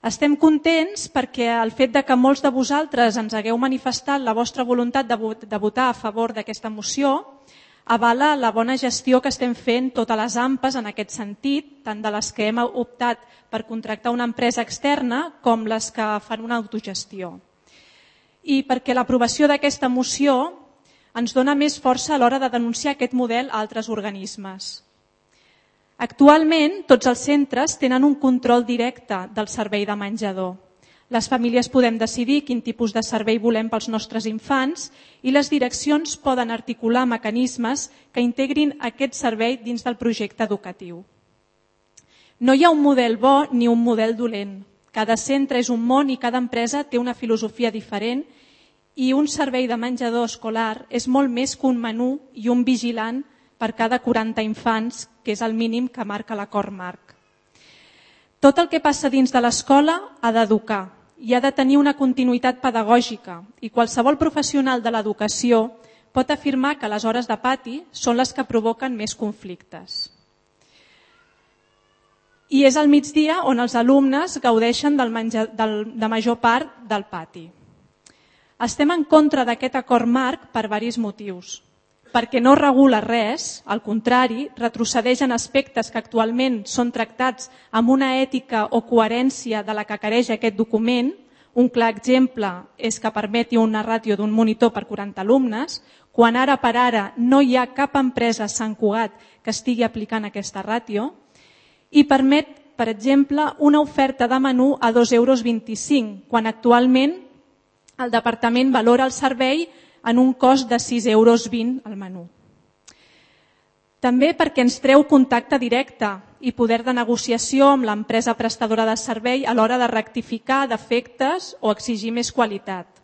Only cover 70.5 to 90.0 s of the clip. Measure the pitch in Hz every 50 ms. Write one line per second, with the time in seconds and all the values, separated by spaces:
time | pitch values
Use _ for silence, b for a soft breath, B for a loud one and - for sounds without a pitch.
70.5 | _ _ b b b b b b b b b b b b b b b b b b
71.5 | b b _ _ _ _ _ _ _ _ _ _ _ _ _ _ _ _ _ _
72.5 | - 262 277 269 254 302 302 294 285 294 294 - - 311 302 302 320 339 339 311
73.5 | 262 233 240 240 - 240 233 240 269 277 277 269 262 277 330 370 - 285 - 254
74.5 | 233 220 226 233 240 - - 294 294 285 254 233 226 233 220 226 226 220 220 220
75.5 | 220 214 226 214 214 208 214 226 240 240 220 220 226 226 214 240 233 226 - 233
76.5 | 233 254 214 - - - 240 220 214 202 196 _ - 175 160 - _ 185 165 170
77.5 | 180 _ _ _ _ _ _ _ _ _ _ b b b b b b b b b
78.5 | b b 226 233 - - 294 294 349 349 294 - - 311 302 302 - 277 247 233
79.5 | 233 226 - 254 - 269 247 - 254 233 - 233 240 262 262 247 285 - - -
80.5 | _ 240 220 214 196 220 214 240 226 240 226 208 196 - 214 202 185 180 180 -
81.5 | - - _ _ _ _ _ _ _ _ _ - _ 240 233 - - 240 233 254
82.5 | 277 302 294 285 262 254 277 269 247 214 208 220 226 233 220 208 247 339 - -
83.5 | - - _ - 208 220 - - 208 226 214 240 247 247 254 254 226 226 285 285
84.5 | - - 226 233 226 220 233 208 - 254 214 247 254 247 277 269 247 233 - -
85.5 | - 262 269 - - 233 220 - - 233 220 - - 226 220 220 233 240 262 269
86.5 | 247 220 202 - - - 240 240 240 247 226 220 - - 254 262 254 254 - -
87.5 | b b b b b 220 233 233 262 269 269 262 262 262 262 262 269 262 - _
88.5 | - 220 208 - - 233 226 - 247 233 220 214 233 240 254 269 269 - - 240
89.5 | 220 214 208 196 220 214 208 - 214 208